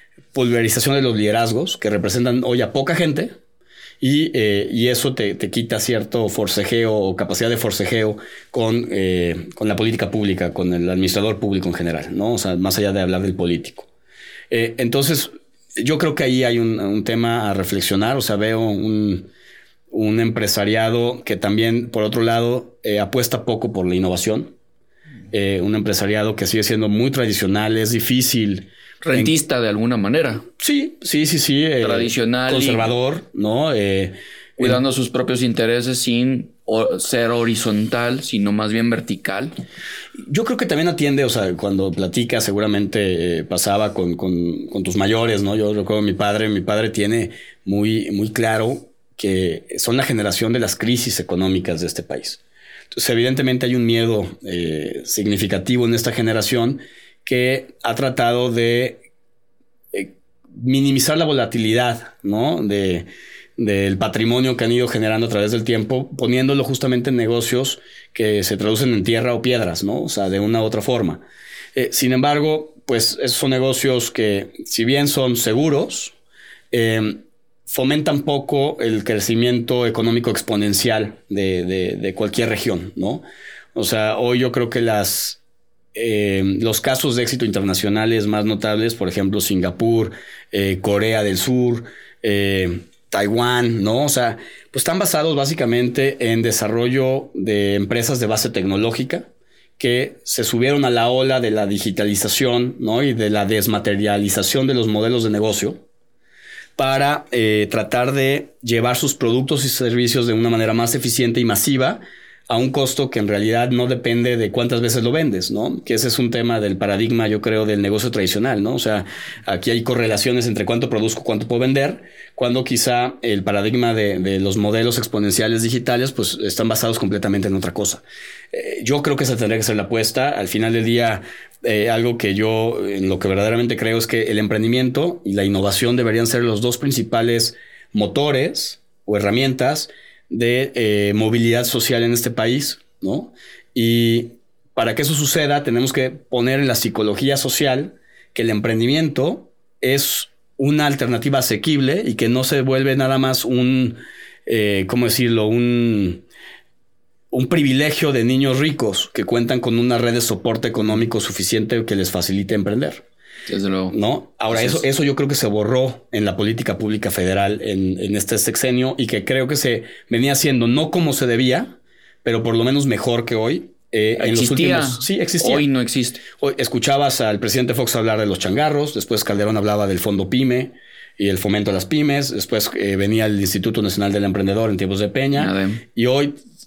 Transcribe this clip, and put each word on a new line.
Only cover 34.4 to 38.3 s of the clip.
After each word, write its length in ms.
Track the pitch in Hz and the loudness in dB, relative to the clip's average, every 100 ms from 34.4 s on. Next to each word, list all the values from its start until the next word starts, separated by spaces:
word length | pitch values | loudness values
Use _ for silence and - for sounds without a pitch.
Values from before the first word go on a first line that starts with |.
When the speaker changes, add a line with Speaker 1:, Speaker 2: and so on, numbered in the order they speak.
| - - | -14 -2
Speaker 2:
cuidando 320 | 127 127 135 | 0 2 2
Speaker 1:
en- 40 | |
Speaker 2:
sus 160 | 127 127 | 0 -2
propios 320 | 127 127 123 | -2 0 0
intereses 580 | 123 113 113 120 120 123 | 0 2 2 2 0 -2
sin 520 | - 117 127 131 - _ - | 0 2 2 0 -6 _ -2
o-, 340 | 110 107 92 | 0 0 0
ser 300 | - 127 117 | -2 0 2
horizontal, 960 | 120 117 113 113 104 110 117 120 131 | 2 0 0 0 0 0 -2 -2 -2
sino 280 | - | -2